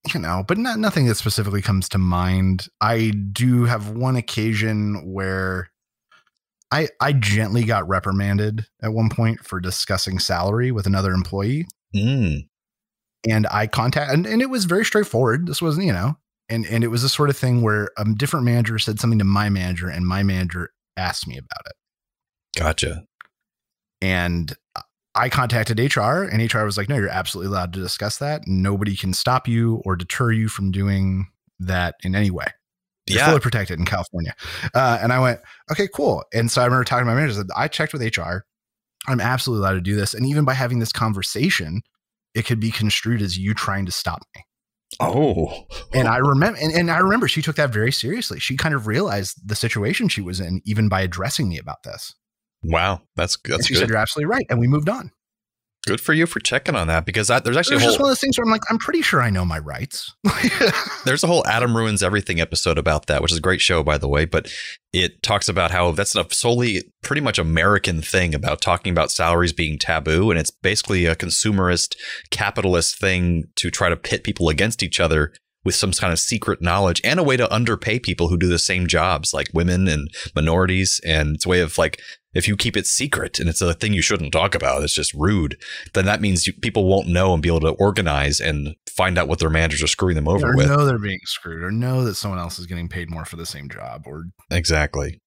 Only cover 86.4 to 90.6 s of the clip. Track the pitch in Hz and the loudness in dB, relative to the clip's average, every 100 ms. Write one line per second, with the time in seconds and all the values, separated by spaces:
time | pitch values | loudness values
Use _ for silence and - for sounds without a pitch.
86.4 | 98 - 117 107 95 98 - 87 95 85 | 0 -4 -2 2 4 2 2 2 4 4
87.4 | 80 82 78 - 101 98 87 71 71 73 | 2 2 2 2 2 2 0 0 0 0
88.4 | 80 76 71 - - - 92 90 76 - | -2 -2 -6 -10 -10 0 2 2 0 0
89.4 | 82 80 82 73 78 - 92 80 73 98 | 2 2 0 0 -2 0 0 2 2 2
90.4 | 117 131 | 2 4